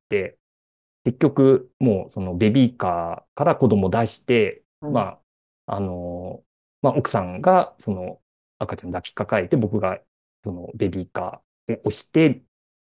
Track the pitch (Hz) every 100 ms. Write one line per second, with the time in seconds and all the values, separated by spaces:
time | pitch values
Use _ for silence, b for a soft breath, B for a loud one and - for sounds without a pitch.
0 | - 101 90 _ _ _ _ _ _ _
1 | 127 123 151 139 135 127 - - 131 95
2 | - - 92 90 107 131 123 - 95 85
3 | 85 85 _ - 151 151 120 104 95 113
4 | 113 - - 120 101 - _ _ 151 127
5 | 95 - _ _ _ _ - 101 95 90
6 | 87 87 92 - _ _ _ - 131 135
7 | 127 110 90 90 180 185 - _ - 95
8 | 90 78 _ _ _ - 107 98 90 90
9 | - - 101 110 87 156 107 107 95 90
10 | _ _ _ _ 101 90 87 113 101 92
11 | 90 - 90 - _ _ - 117 - 107
12 | - 156 156 - _ _ _ _ _